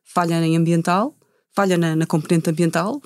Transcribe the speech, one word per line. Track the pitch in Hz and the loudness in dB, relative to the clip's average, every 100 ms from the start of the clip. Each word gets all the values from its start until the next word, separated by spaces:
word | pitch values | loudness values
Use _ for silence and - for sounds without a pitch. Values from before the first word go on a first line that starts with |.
Falha | _ - 175 165 | _ -2 0 0
em | 165 165 | 0 2
ambiental, | 165 170 165 180 254 - _ _ _ | 2 0 0 0 -2 -6 _ _ _
falha | - 196 180 | -2 0 2
na, | 170 160 | 0 0
na | 165 | 0
componente | 165 151 170 165 | -2 0 0 0
ambiental, | 160 170 165 185 285 | 0 0 0 -2 -6